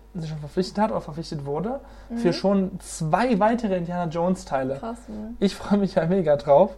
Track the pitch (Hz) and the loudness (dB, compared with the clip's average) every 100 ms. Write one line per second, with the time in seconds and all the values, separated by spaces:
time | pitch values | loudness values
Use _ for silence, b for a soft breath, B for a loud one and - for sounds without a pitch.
0 | - 180 160 156 147 185 185 - 220 196 | -14 -10 -8 -8 -6 -4 -2 0 0 0
1 | - 151 160 160 139 147 196 269 - B | -6 -10 -8 -8 -6 -4 -4 -6 -10 B
2 | B 233 220 165 190 196 190 175 - - | B -2 0 2 2 2 2 -4 -10 -6
3 | 156 180 247 208 214 240 220 185 170 175 | 0 2 4 4 2 2 0 -2 -2 -4
4 | 170 165 175 185 - 135 131 135 226 233 | -4 -2 0 -2 -2 -2 -2 -4 -8 -10
5 | - 214 220 240 196 - - 202 196 - | -12 -12 -10 -2 -2 0 0 2 2 0
6 | 160 196 156 143 - 139 208 | 2 2 2 2 6 6 6